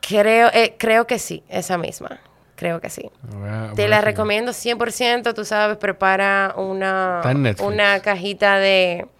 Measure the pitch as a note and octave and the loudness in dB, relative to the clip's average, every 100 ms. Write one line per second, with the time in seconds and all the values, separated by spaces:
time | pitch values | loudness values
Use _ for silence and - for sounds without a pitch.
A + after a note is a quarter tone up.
0 | - G#3 G#3 A3+ A#3 A#3 A3+ - A3+ A3 | -2 2 4 6 6 6 2 0 2 2
1 | A#3 A#3 - E3 _ F#3 - F3+ E3 - | 2 -4 -6 -12 _ -8 -4 -4 -4 -10
2 | - - _ _ _ - F3 E3 - - | -16 -16 _ _ _ -8 -6 -6 -8 -14
3 | - _ B2 G2+ G2+ A2 A2 G#2+ G#3 G#3+ | -16 _ -16 -12 -10 -8 -8 -2 2 4
4 | G#3+ G#3 G#3+ G#3 A#3+ - A#3 A#3 A#3 - | 2 0 -2 0 -2 -4 -4 -2 -2 0
5 | B3 A#3+ A#3 G#3+ G#3 G#3+ G#3+ G#3 G3+ F#3+ | 0 0 -2 -4 -4 0 0 0 -4 0
6 | F#3+ F#3+ G3 G3 G3 - F#3+ F#3+ F#3+ F#3+ | 0 2 2 2 0 -2 -6 -2 -2 0
7 | F#3 F3 D#3 C#3 C3 G2+ G3+ G#2+ G3+ G3 | -2 -2 0 2 2 0 -2 0 2 2
8 | G#3 F#3+ G3 G3+ G3+ G3 G3 F#3+ F3+ F3 | 0 -2 -4 0 2 4 4 4 2 -2
9 | - _ | -10 _